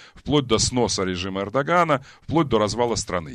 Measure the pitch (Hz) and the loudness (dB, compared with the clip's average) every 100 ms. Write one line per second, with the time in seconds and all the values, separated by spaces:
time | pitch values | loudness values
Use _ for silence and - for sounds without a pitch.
0 | - - - 147 123 - - 123 110 - | -20 -16 0 0 2 0 2 0 0 0
1 | 92 90 95 95 101 123 143 175 165 143 | -2 -2 -6 -6 -4 -2 0 2 2 0
2 | - - - 147 147 113 104 107 120 107 | -2 -20 -2 0 2 2 2 2 0 0
3 | - 87 80 | -2 -4 -4